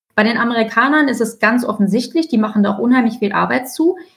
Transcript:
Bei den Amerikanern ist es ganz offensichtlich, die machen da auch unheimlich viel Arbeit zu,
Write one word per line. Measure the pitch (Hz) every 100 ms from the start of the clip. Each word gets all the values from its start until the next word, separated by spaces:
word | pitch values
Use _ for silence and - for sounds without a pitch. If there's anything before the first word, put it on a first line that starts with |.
| _ -
Bei |
den | 220 226
Amerikanern | 233 233 220 226 269 302 277
ist | 233
es | 226 -
ganz | 214 240
offensichtlich, | 220 208 196 220 247 330 320
die | 214
machen | 214 208
da | 202
auch | 202
unheimlich | 233 254 226 -
viel | 202
Arbeit | 165 180 254 262
zu, | - 320 370 -